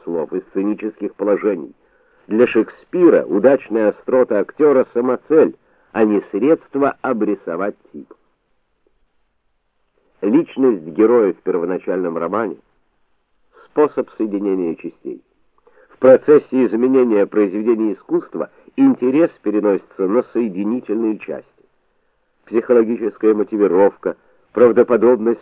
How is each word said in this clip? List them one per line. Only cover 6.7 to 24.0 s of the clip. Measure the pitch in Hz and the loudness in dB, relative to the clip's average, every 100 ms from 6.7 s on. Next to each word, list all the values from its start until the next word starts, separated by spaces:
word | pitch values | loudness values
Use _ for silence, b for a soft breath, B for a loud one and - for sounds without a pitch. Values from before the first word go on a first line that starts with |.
| 139 135 - | -2 -2 -2
обрисовать | 127 117 104 98 - 85 101 - _ | -6 -4 -4 -4 -6 -6 -6 -8 _
тип. | 73 - _ _ _ _ _ _ _ _ _ _ _ _ _ _ _ _ _ _ _ _ _ | -20 -20 _ _ _ _ _ _ _ _ _ _ _ _ _ _ _ _ _ _ _ _ _
Личность | 104 139 165 - 131 101 | -2 0 -2 -2 0 0
героя | 78 78 110 120 101 | -4 0 2 4 2
в | 85 | -2
первоначальном | 92 90 85 90 - 92 90 82 | -4 -4 -4 -6 -6 -6 -4 -6
романе — | 85 101 110 65 _ _ _ _ _ _ _ _ _ _ _ | -4 -4 -6 -10 _ _ _ _ _ _ _ _ _ _ _
способ | - 147 - 123 - | -2 0 -2 -8 -6
соединения | 110 101 101 95 85 | -6 -4 -4 -4 -4
частей. | 80 82 - 65 58 _ _ _ _ _ b b | -6 -12 -16 -16 -16 _ _ _ _ _ b b
В | - | 0
процессе | 127 123 - - - 131 117 | 6 6 6 2 2 -2 0
изменения | 110 127 135 123 104 95 | 0 0 2 2 2 0
произведения | 107 101 98 110 113 110 | 0 -2 -2 -2 0 -2
искусства | 95 - 170 - 85 76 b b - | -6 -6 -6 -6 -10 -10 b b 0
интерес | 135 - 123 139 165 - | 2 2 0 0 0 -2
переносится | 104 104 101 95 - - 95 | -6 -2 0 -2 -4 -6 -2
на | 113 - | -2 -2
соединительные | 113 117 90 104 123 - 107 113 104 | -4 -4 -4 -6 -6 -4 -4 -4 -6
части. | - 69 - _ _ _ _ _ _ _ _ _ | -10 -14 -16 _ _ _ _ _ _ _ _ _
Психологическая | - 110 - 123 110 117 107 - 110 | -8 -4 0 2 2 -2 -6 -2 0
мотивировка, | 107 98 107 98 87 98 - | 0 -2 0 2 4 2 0